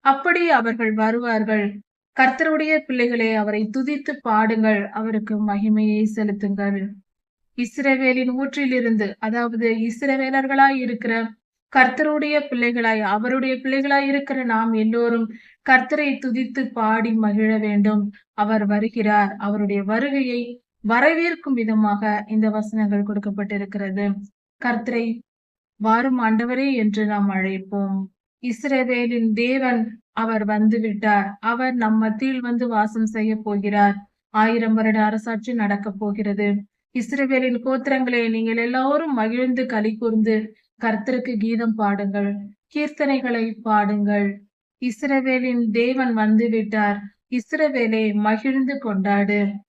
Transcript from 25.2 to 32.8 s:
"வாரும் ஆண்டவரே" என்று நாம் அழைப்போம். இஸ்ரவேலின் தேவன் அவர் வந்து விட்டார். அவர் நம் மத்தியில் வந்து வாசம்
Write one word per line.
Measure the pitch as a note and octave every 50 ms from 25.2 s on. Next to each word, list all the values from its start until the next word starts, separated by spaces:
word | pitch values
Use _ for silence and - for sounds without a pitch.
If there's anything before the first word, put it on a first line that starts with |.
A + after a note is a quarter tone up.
| - _ _ _ _ _ _ _ _ _ _ _
"வாரும் | G#3 A3 A3 A#3 B3 C4+ B3+ B3
ஆண்டவரே" | A#3 A3 A3 G#3+ A#3+ A#3+ B3 B3+ C4+ C#4 C4+
என்று | B3 A3 G#3+ G3+ G#3+ G#3+
நாம் | G#3+ G#3+ G#3 G3 G3+
அழைப்போம். | F#3+ F#3+ F#3+ F#3+ G3 F#3+ F#3+ - G3+ G3+ G3 G3 F#3+ F#3+ F#3+ F#3 _ _ _ _ _ _ -
இஸ்ரவேலின் | B3 A#3 A#3 - C#4+ C4+ C4 B3+ A#3+ B3+ A#3+ A#3+ A#3 B3 A#3+ A3+ A3+ G#3+
தேவன் | G#3 A#3 B3 C4 C4+ C4+ B3+ B3 A#3 A3+ A3 - - _ _ _
அவர் | - A3+ A3+ A3+ G#3+ G#3
வந்து | G3+ G#3+ G#3+ G#3+ G#3+ A3 A#3
விட்டார். | G#3+ A3 G3+ G#3 A3 G#3+ G#3 G3+ G3 G3 - -
அவர் | - A3 A#3+ A#3+ B3+ C4 B3+
நம் | B3 A#3 G#3+ A3 A3
மத்தியில் | A3 A3 G#3+ A3 C4+ C4+ C4+ B3+
வந்து | B3 A#3+ A#3+ A#3 B3 A#3+
வாசம் | A3+ G#3+